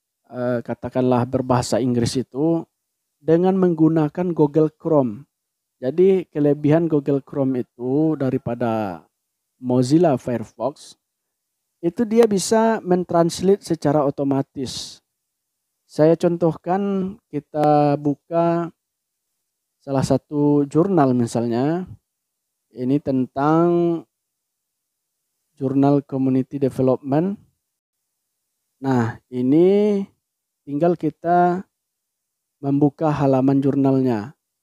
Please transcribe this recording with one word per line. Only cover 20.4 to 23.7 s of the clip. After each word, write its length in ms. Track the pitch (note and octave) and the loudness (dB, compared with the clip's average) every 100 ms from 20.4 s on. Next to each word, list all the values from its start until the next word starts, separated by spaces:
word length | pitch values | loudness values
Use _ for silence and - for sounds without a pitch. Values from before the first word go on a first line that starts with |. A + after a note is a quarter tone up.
| D3 D3 C#3+ | 2 2 2
jurnal 480 | D3 F#3+ F#3 C3+ B2 | 0 2 4 2 2
misalnya. 720 | A2+ B2 A#2+ A#2 C#3 E3+ F#3 A2 _ _ _ _ _ _ _ - | 0 -2 -2 -2 -2 -4 -8 -16 _ _ _ _ _ _ _ -8
Ini 240 | B2+ C#3+ | -2 -2
tentang 1040 | D3 C3+ B2 - C#3+ D#3+ E3+ | -2 -4 -4 -2 0 2 2